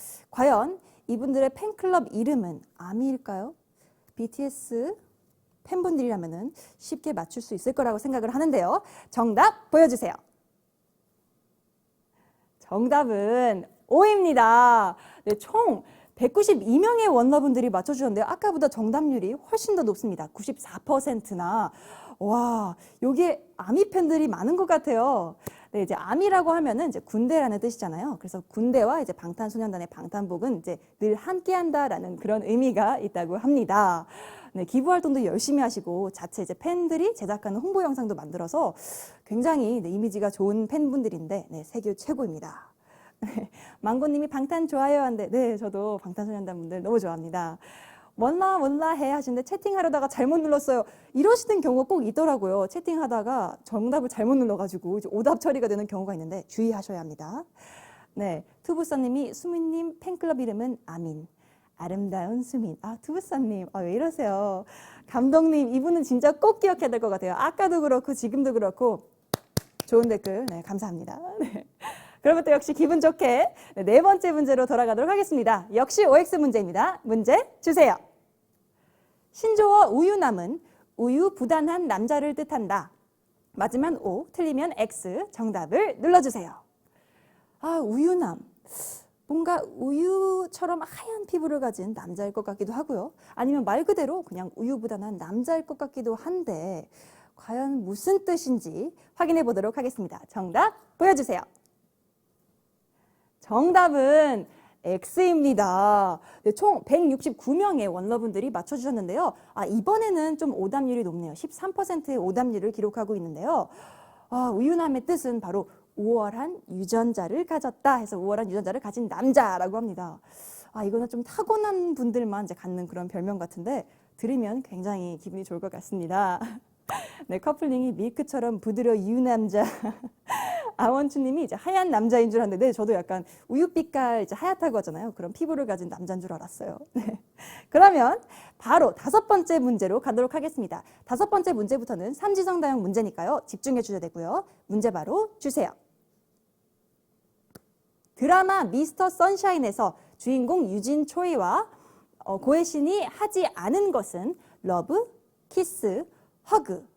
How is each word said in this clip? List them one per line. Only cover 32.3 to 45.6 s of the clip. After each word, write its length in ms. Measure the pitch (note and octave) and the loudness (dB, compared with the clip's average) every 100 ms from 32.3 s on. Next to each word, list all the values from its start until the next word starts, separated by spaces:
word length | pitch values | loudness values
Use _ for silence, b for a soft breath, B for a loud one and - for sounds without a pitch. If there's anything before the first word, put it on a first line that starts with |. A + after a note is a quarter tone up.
| G#3+ | -2
의미가 560 | G3 A#3 C4 G3+ G#3+ C#4 | 0 2 2 2 0 0
있다고 380 | G3+ F3+ E3+ G3 | -4 -6 -6 -2
합니다. 680 | B3 C#4+ F#3 G3+ G3 E3+ E3 B B B B | 2 2 4 4 4 2 -4 B B B B
네, 120 | F#3+ F3 | -8 -2
기부 260 | B3+ C#4+ | 0 2
활동도 320 | F4+ E4 C4+ | 2 2 0
열심히 380 | G#3+ G#3+ - C#4+ | 0 -2 0 0
하시고 480 | A#3+ G#3+ F3 F3 F#3+ | 0 -2 -6 -4 -6
자체 320 | - F3 - | -8 -14 -10
이제 120 | F3+ | -8
팬들이 640 | F#3 E4 F4+ E4+ D#4+ F#4+ A4+ | -6 -4 -2 0 0 0 -2
제작하는 460 | G3 G#3 G#3 G3+ | -6 -6 -4 -4
홍보 220 | E4+ G4 | -2 0
영상도 320 | E4+ C4 A3 D#3+ | 0 -2 -4 -6
만들어서 580 | D3+ F3 E3 D4+ A#3+ - B B B B | -8 -10 -4 -2 -2 -4 B B B B
굉장히, 560 | - A3 D4+ D4+ A3 A#3+ | -6 -2 2 2 0 -2
네, 100 | E3+ | -4
이미지가 420 | G3 A3 G3+ G3+ | -4 -4 -2 -4
좋은 360 | G3+ G3 G#3+ G#3+ | 0 0 0 -2
팬분들인데, 800 | D4+ D4 C4+ A3 E3 D#3+ F#3+ - | -2 0 0 -2 -4 -8 -8 -8
네, 140 | D#3+ | -14
세계 300 | D#3 A#3 G#3 | -12 -8 -6
최고입니다. 800 | G3 - C4+ A3+ D#3 D#3+ - - _ b b b - | -6 -6 -6 -6 -8 -14 -18 -20 _ b b b -14
네, 280 | G#3 G#3+ G3+ B B B | -10 -8 -10 B B B
망고님이 460 | G#3+ B3+ D4+ C#4+ D4+ | -4 0 0 0 -2
"방탄 400 | C#4+ C#4 E4 D#4+ | -4 -4 -2 -2
좋아요." 360 | C#4 C#4 C#4+ | 0 2 2
한데, 260 | C4 A3 F#3+ | 2 -2 -2
네, 260 | A#3+ A#3+ | 0 0
저도 420 | G#3 | 0